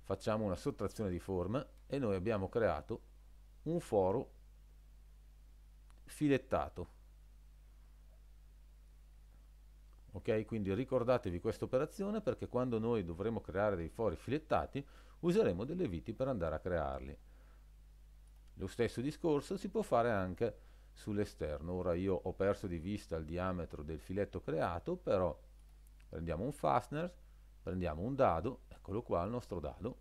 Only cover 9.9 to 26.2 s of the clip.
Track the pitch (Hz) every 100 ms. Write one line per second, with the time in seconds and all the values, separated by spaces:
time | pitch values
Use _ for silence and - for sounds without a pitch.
9.9 | - - 95 - 110 107 113 98 95 131
10.9 | 127 117 123 101 87 113 - 110 131 147
11.9 | - 196 214 - 107 98 120 127 113 113
12.9 | 117 85 85 101 113 - 85 107 95 82
13.9 | - 110 78 - 143 - 104 69 139 -
14.9 | - - - 170 185 220 87 123 175 160
15.9 | 85 - 107 131 120 82 78 92 87 71
16.9 | 67 67 71 - - - - - - -
17.9 | - - - - - - - 92 - 110
18.9 | - 131 156 170 143 147 196 202 220 208
19.9 | 120 117 104 92 87 117 - - - -
20.9 | - - 104 101 - 78 73 80 90 90
21.9 | 85 95 92 92 85 98 98 101 85 82
22.9 | 104 - 82 76 85 92 92 78 73 76
23.9 | 80 - 95 98 90 - 156 117 85 -
24.9 | 180 - 104 90 67 - - - - -
25.9 | - - -